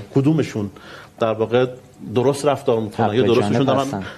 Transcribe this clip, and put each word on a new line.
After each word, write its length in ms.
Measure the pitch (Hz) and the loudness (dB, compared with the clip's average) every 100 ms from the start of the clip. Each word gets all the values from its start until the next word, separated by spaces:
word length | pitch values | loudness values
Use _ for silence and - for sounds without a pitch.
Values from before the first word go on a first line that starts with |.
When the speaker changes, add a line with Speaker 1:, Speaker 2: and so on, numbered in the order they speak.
| - | -2
Speaker 1:
کدومشون 560 | 139 135 160 127 113 101 - - - - - | 0 2 2 0 -4 -6 -10 -20 -20 -14 -4
در 120 | 113 | -2
واقع 340 | 107 107 120 127 - - - 127 | 0 0 2 0 -4 -20 -18 -4
درست 320 | 117 123 139 147 | 0 2 2 0
رفتار 340 | 135 - 113 | 0 0 0
می‌کنن 260 | 110 - 110 | 0 0 0
Speaker 2:
حق 80 | |
Speaker 1:
یا 80 | 107 | 2
Speaker 2:
به 60 | 123 | 4
Speaker 1:
درستشون 240 | 117 104 | 4 2
Speaker 2:
جانب 140 | 117 135 | 2 2
Speaker 1:
دارن، 140 | 135 | 2
Speaker 2:
هستن. 220 | 135 101 92 | 0 -4 -8